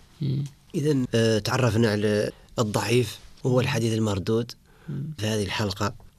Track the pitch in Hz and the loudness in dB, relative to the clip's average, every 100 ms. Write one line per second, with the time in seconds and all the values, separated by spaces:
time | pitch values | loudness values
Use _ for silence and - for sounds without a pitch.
0 | - - 139 135 143 - - 185 147 135 | -18 -6 -4 -4 -6 -10 -10 -4 0 0
1 | 123 113 113 110 - 123 123 110 117 104 | 2 2 4 2 0 2 2 4 2 2
2 | 104 104 - - - - 107 107 101 120 | 2 2 0 -4 -8 -2 0 0 2 2
3 | 117 - - - 131 123 120 117 113 110 | 0 -6 -18 -8 0 0 0 0 0 0
4 | 110 95 90 113 117 - _ - - 139 | 0 -2 0 -2 -2 -10 _ -20 -12 -10
5 | 143 151 107 110 95 - 104 95 104 - | -8 -6 -4 -2 -2 -2 -4 -2 -4 -6
6 | - | -14